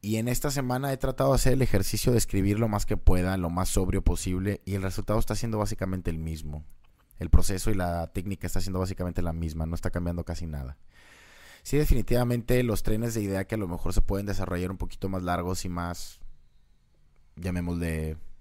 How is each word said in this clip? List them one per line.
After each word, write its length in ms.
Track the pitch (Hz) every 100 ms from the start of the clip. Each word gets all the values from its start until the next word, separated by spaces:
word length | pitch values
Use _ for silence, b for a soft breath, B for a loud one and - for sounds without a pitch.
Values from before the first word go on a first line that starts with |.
Y 140 | 101 110
en 100 | 117
esta 220 | 123 -
semana 420 | 127 127 127 139
he 60 | 135
tratado 320 | 131 135 135
de 60 | 131
hacer 180 | 131
el 80 | 127
ejercicio 500 | 123 - 92 110 -
de 60 | 120
escribir 400 | - 101 98 104
lo 100 | 113
más 160 | 104
que 140 | - 98
pueda, 400 | - 90 90 95
lo 100 | 85
más 220 | 87 92
sobrio 340 | - 90 95
posible, 560 | - 87 - 90 95 101 -
y 80 |
el 80 | 98
resultado 360 | 95 92 95 107
está 160 | -
siendo 220 | 107 117 110
básicamente 540 | 101 107 95 92 90
el 80 | 82
mismo. 440 | 80 80 78 73 76 - _ _ _ -
El 120 | 87
proceso 400 | - 85 95 113
y 40 |
la 340 | 101 87 85 82
técnica 380 | - 92 98 90
está 140 | 92
siendo 200 | 92 92
básicamente 420 | 92 95 90 85
la 100 | 85
misma, 320 | 82 82 80
no 100 | 80
está 160 | 85 92
cambiando 320 | 85 87 85 82
casi 200 | 85 85
nada. 300 | 73 65 69 - B B B B B B B
Sí, 160 | - 139
definitivamente 840 | 151 131 104 120 120 120 110 127
los 180 | 123 101
trenes 320 | - 107 117
de 80 | 113
idea 240 | 101 95 95
que 80 |
a 40 | 110
lo 80 | 95
mejor 280 | 87 90
se 80 | 98
pueden 240 | - 98 101
desarrollar 440 | 95 92 87 90
un 60 | 92
poquito 320 | 87 - 95
más 140 | 95
largos 420 | 90 87 87 95
y 60 | 90
más, 500 | 87 87 87 - - - - - _ _ _ _ _ _ _ - -
llamémosle, 840 | 90 90 87 87 85 80 78 78 - -